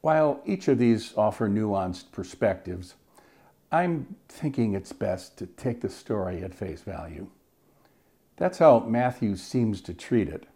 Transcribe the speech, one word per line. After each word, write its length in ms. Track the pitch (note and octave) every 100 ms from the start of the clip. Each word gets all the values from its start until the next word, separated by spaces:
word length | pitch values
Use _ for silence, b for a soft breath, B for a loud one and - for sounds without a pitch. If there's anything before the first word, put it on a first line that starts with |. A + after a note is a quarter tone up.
While 400 | D#3 D#3 D3+ C#3 -
each 220 | F#3+ -
of 120 | B2
these 340 | A#2+ A2+ - -
offer 320 | G#2+ - A2
nuanced 640 | G#2 G#2+ G2 F#2 F2+ -
perspectives, 840 | - F#2+ - A2 F#2 - F2+ F2+ - _ b b b b b _
I'm 460 | D#3+ F3+ D#3+ C3 - _
thinking 460 | - D3+ C3 A2+
it's 180 | G2 -
best 460 | - G2+ F#2 - -
to 100 | F2
take 340 | - B2+ A#2+
the 80 | -
story 540 | - - G#2+ F#2 F2+
at 100 | F#2
face 280 | - F#2+ E2+
value. 460 | - E2 E2 D#2 F#2+ _ _ _ b b b b b b b _
That's 220 | F3+ F3+
how 220 | D#3+ A#2+
Matthew 540 | A2+ A#2 B2 B2 A2 F#2
seems 440 | - B2+ A2 G2
to 120 | -
treat 340 | E2+ - A#2+ F2+
it. 200 | D#2+ -